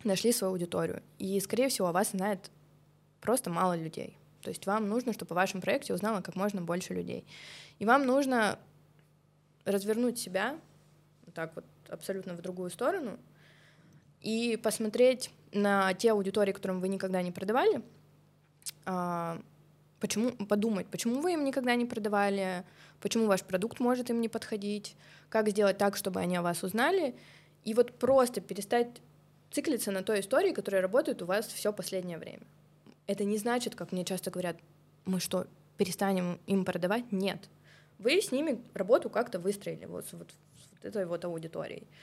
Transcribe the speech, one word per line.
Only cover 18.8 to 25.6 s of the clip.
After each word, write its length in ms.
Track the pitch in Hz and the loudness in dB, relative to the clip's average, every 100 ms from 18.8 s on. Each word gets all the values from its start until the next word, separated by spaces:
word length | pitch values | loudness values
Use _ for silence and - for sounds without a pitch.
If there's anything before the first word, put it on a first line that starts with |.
| - | -4
а, 560 | 185 175 170 170 165 - - - _ _ - | -2 0 -2 -4 -6 -12 -20 -20 _ _ -6
почему, 320 | 208 208 247 | -4 0 0
подумать, 560 | 247 202 208 220 208 - | -2 0 2 2 0 -2
почему 320 | 180 233 247 | -4 0 0
вы 120 | 349 | 2
им 100 | 330 | 0
никогда 320 | 277 269 247 240 | 0 0 2 2
не 100 | 240 | 0
продавали, 760 | 233 208 202 202 196 185 180 - - - - | -2 0 2 2 2 -2 -4 -8 -18 -20 -8
почему 240 | 208 226 220 | -2 2 4
ваш 160 | 185 | 2
продукт 380 | - 185 226 - | 2 -2 -2 0
может 280 | 247 247 247 | 2 2 0
им 120 | 233 | 0
не 80 | 226 | -2
подходить, 640 | 226 - 214 202 208 - - - - - | -4 -6 -6 -4 -6 -8 -16 -20 -20 -2
как 220 | 220 214 | 2 2
сделать 280 | 208 | 4